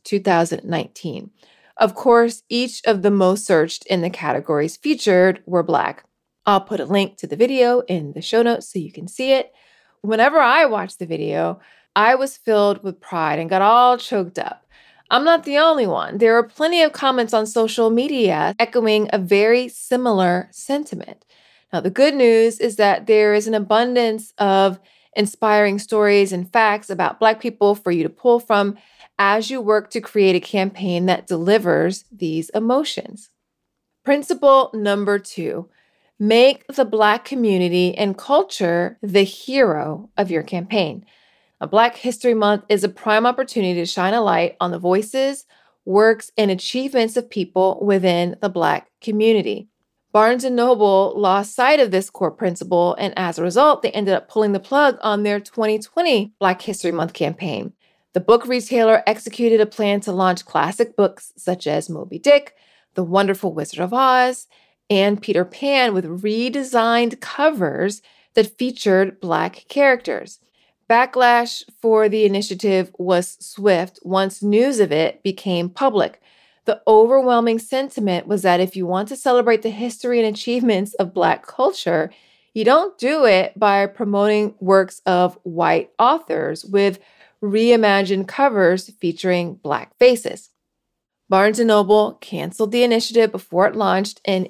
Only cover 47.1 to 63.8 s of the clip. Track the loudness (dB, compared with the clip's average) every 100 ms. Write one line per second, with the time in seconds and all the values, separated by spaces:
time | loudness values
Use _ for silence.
47.1 | -2 -6 -6 -4 0 0 0 0 0 2
48.1 | 0 -2 -4 -6 -2 -2 -2 -6 _ -6
49.1 | 0 2 2 0 -6 -12 _ _ _ _
50.1 | 2 2 0 -2 0 2 2 4 4 2
51.1 | 0 0 0 -2 0 2 4 2 0 -4
52.1 | -6 -6 -4 -6 -6 -2 0 0 -2 -6
53.1 | -4 -6 -4 -2 2 4 2 -2 -4 -2
54.1 | -2 -2 -2 0 -2 -2 2 2 0 -2
55.1 | -2 -2 -4 -6 -4 -2 -4 -4 -2 0
56.1 | 0 -2 -2 -2 -2 -6 -6 -4 -4 -6
57.1 | -4 -6 -6 -8 -8 -10 -16 _ _ _
58.1 | -2 2 2 2 -6 -2 2 4 4 2
59.1 | -4 -6 -2 2 2 2 -2 -2 -2 -2
60.1 | 0 0 -2 -4 -4 -2 -2 -4 -2 -2
61.1 | -2 -20 -12 -8 -6 -4 -6 -6 -12 -14
62.1 | -2 2 2 2 _ _ _ _ -8 -2
63.1 | 0 0 -2 -6 -8 -8 -8